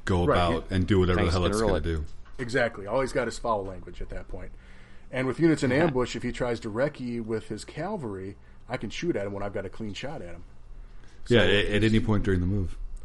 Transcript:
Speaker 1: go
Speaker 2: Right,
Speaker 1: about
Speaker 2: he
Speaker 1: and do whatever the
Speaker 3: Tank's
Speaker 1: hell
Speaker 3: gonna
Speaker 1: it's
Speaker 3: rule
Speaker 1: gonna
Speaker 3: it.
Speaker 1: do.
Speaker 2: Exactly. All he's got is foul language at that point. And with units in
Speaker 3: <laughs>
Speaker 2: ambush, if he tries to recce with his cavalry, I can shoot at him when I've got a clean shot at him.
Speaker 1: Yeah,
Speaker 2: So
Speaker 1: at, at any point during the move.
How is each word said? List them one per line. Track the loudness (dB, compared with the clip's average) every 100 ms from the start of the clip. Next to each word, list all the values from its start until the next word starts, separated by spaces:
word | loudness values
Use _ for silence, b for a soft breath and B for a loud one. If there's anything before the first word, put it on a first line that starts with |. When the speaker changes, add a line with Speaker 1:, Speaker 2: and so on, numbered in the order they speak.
| 0
Speaker 1:
go | 2
Speaker 2:
Right, | 4 4
Speaker 1:
about | 4 0 0
Speaker 2:
he | 0
Speaker 1:
and | 4
do | 6
whatever | 6 4
the |
Speaker 3:
Tank's | 4
Speaker 1:
hell | 4
Speaker 3:
gonna | 2
Speaker 1:
it's | 2
Speaker 3:
rule | 2
Speaker 1:
gonna | 2
Speaker 3:
it. |
Speaker 1:
do. | 0 -2 -4 -8 -10 -8
Speaker 2:
Exactly. | -2 0 0 -2 -2
All | 0
he's | 0
got | 0 -2
is | -2
foul | -2 0
language | -2 -8 -12 -10
at | -8
that | -8 -8
point. | -10 -10 -12 B B B B B
And | -2 -2
with | 4
units | 4 4
in | 4
Speaker 3:
<laughs> | 4
Speaker 2:
ambush, | 4 2 0 -2
if |
he | -6
tries | -2 -2 -2
to | -4
recce | -2 -2 -2 -6 -6
with | -4 -4 -4
his | -10 -10
cavalry, | -8 -6 -6 -6 -6 -8 -12 b b -2
I | -2
can | -2
shoot | -2 0 2
at | 0
him |
when | -2
I've | -2
got | -2 -4
a |
clean | -6 -6
shot | -6 -6 -8
at | -8
him. | -10 -12 -14 -14 b b b b b 4
Speaker 1:
Yeah, | 6
Speaker 2:
So | 8
Speaker 1:
at, | 6 4
at | 4
any | 4 4
point | 4 2
during | 4 2
the | 2
move. | 0 -2 -4 -8 -6